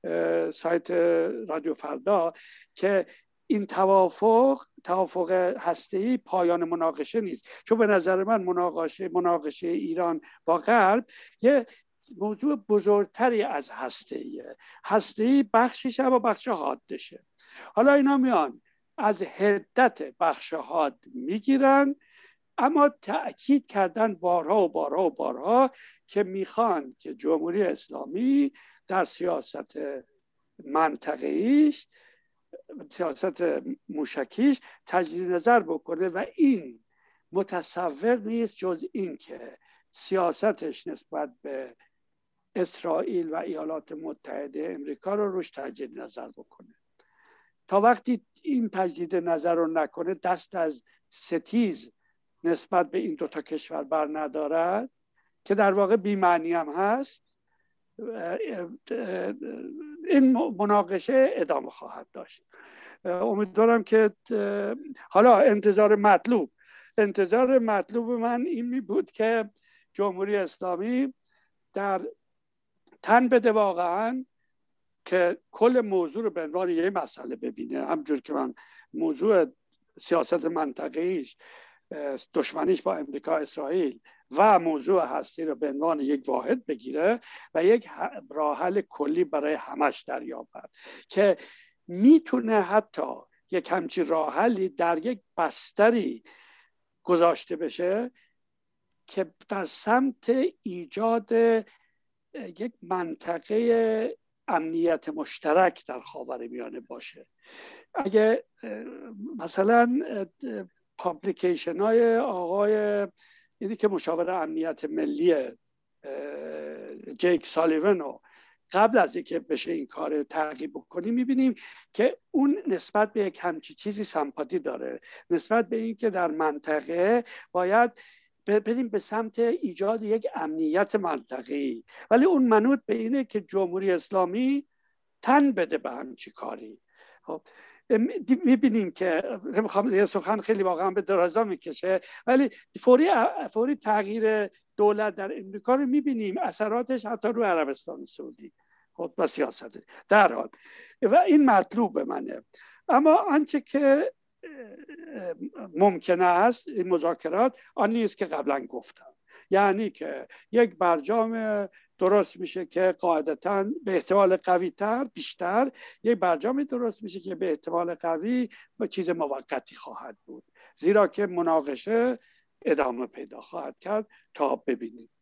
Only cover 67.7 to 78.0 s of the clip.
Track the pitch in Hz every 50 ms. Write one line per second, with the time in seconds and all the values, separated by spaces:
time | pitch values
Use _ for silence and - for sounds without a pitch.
67.7 | 214 196 180 _ 208 233 233 226 247 233 226 240 240 240 247 359 339 226 240 240
68.7 | 247 269 220 - 202 392 - - _ - 220 226 233 226 220 208 _ _ _ _
69.7 | _ _ _ _ _ - 202 202 185 180 190 202 208 202 190 160 - _ 190 185
70.7 | 175 170 196 226 247 254 269 269 262 _ _ _ _ _ _ _ _ _ _ _
71.7 | _ 196 196 202 196 190 - 466 - _ _ _ _ _ _ _ _ _ _ _
72.7 | _ _ _ _ _ _ - - 214 240 254 247 262 240 208 240 214 220 208 196
73.7 | 180 170 180 175 175 196 220 226 254 262 254 _ _ _ _ _ _ _ _ _
74.7 | _ _ _ _ _ _ _ - - 185 175 175 175 - _ _ - - 214 240
75.7 | 254 254 233 208 196 185 175 156 139 208 233 214 151 175 160 151 151 180 190 180
76.7 | 175 165 170 190 202 185 151 131 - - - - 131 - - - - - - 120
77.7 | 135 135 139 143 165 160